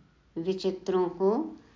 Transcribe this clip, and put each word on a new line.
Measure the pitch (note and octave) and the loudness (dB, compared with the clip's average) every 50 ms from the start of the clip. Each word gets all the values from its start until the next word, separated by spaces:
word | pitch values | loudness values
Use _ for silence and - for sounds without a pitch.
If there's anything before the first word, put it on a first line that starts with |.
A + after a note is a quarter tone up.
| - _ _ _ _ _ - | -20 _ _ _ _ _ -8
विचित्रों | E3 E3+ F#3+ F#3+ F#3+ - F#3+ F3+ - - - F#3 F#3 F#3 F3 | -6 -2 -2 -2 -2 -2 -2 -2 -4 -2 0 2 2 2 0
को | F3+ - F#3+ G3 A3 C#4 D#4+ - - - - - - | 0 2 2 4 4 2 0 -2 -6 -14 -18 -20 -20